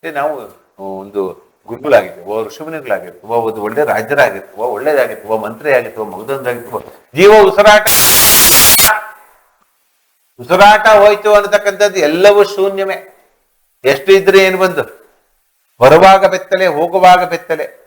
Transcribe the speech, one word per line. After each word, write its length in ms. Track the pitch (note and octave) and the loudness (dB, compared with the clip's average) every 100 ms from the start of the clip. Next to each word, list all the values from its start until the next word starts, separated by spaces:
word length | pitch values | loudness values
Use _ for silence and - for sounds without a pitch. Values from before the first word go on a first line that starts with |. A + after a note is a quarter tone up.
ಏ, 80 | F3 | -10
ನಾವು 500 | D3 D3 C#3+ G#2 _ _ _ G2 F#2+ | -8 -8 -8 -16 _ _ _ -14 -14
ಒಂದು 520 | G2 G2+ F#2 E2+ _ _ - | -10 -8 -8 -10 _ _ -18
ಗುರುಗಳಾಗಿರ್ತೀವಿ, 580 | A#2+ D3 A#2+ F#2 E2 F2 | -12 0 0 0 -16 -10
ಒಬ್ಬ 240 | G#2+ G#2+ | -10 -10
ಋಷಿಮುನಿಗಳಾಗಿರ್ತೀವಿ, 840 | - D#3 D#3+ C3 G2 F2+ E2+ G#2 | -14 -16 -14 -8 -8 -8 -20 -6
ಒಬ್ಬ 120 | A#2 A2+ | -4 -4
ಒಂದು 160 | A2 | -6
ಒಳ್ಳೆ 220 | G#2 A#2+ | -8 -4
ರಾಜ್ಯರಾಗಿರ್ತೀವಿ, 800 | D3 G#2+ A2 C#3+ B2 F#2+ F#2 - | -2 -4 -4 0 0 -2 -16 -10
ಒಳ್ಳೇದಾಗಿರ್ತೀವಿ, 720 | A#2+ G#2+ C#3 C#3+ A#2+ A2 G#2 | -8 -4 -2 -2 -2 -6 -6
ಒಬ್ಬ 140 | A2 G#2+ | -6 -6
ಮಂತ್ರಿ 260 | A2+ D3 | -10 -2
ಆಗಿರ್ತೀವಿ, 320 | C3 A2+ A2 G#2 | -2 -2 -12 -12
ಒಬ್ಬ 100 | F#2 | -12
ಮಗದೊಂದಾಗಿರ್ತೀವಿ. 960 | A2 C3+ B2 A#2+ - A2 - - _ C3+ | -10 -8 -8 -10 -10 -14 -14 -20 _ 2
ಜೀವ 180 | G3 G#3+ | 4 6
ಉಸಿರಾಟ, 460 | G3 F#3+ G#3 G#3 G#3+ - - - - - - - - - - - - _ _ _ _ _ _ _ _ _ _ _ _ _ | 4 4 4 4 2 0 0 -2 -2 -2 -2 -2 -2 0 -2 -4 -8 _ _ _ _ _ _ _ _ _ _ _ _ _
ಉಸಿರಾಟ 480 | B2 F3+ G3+ G#3+ A3 | -4 4 6 6 4
ಹೋಯ್ತು 460 | G#3+ G3+ G#3 G#3+ | 4 4 2 2
ಅನ್ನತಕ್ಕಂಥದ್ದು 640 | G#3 G3+ G3+ G3+ F#3+ G#3 F#3+ | 2 2 -2 -2 -2 -2 0
ಎಲ್ಲವೂ 440 | D3 E3 G3 G3+ | -2 2 4 4
ಶೂನ್ಯವೇ. 760 | G3+ G3+ G3 G3 F#3+ F3+ - _ _ _ _ _ _ _ B2+ | 0 -2 -6 -4 -8 -8 -12 _ _ _ _ _ _ _ -4
ಎಷ್ಟು 260 | C#3 - | -2 2
ಇದ್ರೆ 280 | G3 F#3+ F#3+ | 2 4 2
ಏನು 180 | F#3+ F#3 | 2 0
ಬಂದು? 520 | F#3 D#3 B2 - _ _ _ _ _ _ _ _ | -2 -4 -10 -14 _ _ _ _ _ _ _ _
ಬರುವಾಗ 440 | B2 D#3 F#3+ F#3+ F#3+ | 4 6 6 4 2
ಬೆತ್ತಲೆ, 420 | F#3 F#3 F#3+ F#3 | -2 -6 -2 -2
ಹೋಗುವಾಗ 560 | D3 E3+ F3+ F3+ F3+ | -2 -4 2 4 4
ಬೆತ್ತಲೆ. 580 | F3+ E3+ - D#3+ D3 - | 2 -8 -8 -8 -8 -16